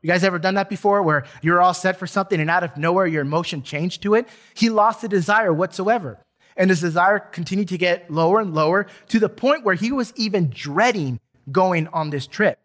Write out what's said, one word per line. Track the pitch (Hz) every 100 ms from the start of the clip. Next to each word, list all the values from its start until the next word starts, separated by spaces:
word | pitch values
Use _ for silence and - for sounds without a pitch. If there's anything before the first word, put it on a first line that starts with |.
You | 160
guys | 175
ever | 190 180
done | 185
that | 196 196
before, | 202 208 202
where | 175 151 135 -
you're | 160 175
all | 180
set | 175 190 185
for | 180
something | - 190 175
and | 156
out | 175
of | 175 139
nowhere | 165 180 185
your | 156
emotion | 139 156 165 156
changed | 127 147 175 -
to | 202
it? | 214 247 - -
He | - 226
lost | 214 208 220
the | 226
desire | 196 165 208 214
whatsoever. | 160 185 - 190 240 156 104 _ _ _ -
And | 190
his | 180
desire | 170 160 185 208
continued | - - 165 190 202
to | 180
get | 180 175 175
lower | 156 165 208
and | 208
lower | 156 156 185 202 - _
to | 226
the | 208
point | - 254 302 220
where |
he | 180 220
was | 269 240 -
even | 214 196 160
dreading | 113 147 147 240 220 139 120 _ _ -
going | 139 185 170 160
on | 170 156
this | 147 131
trip. | - 208 -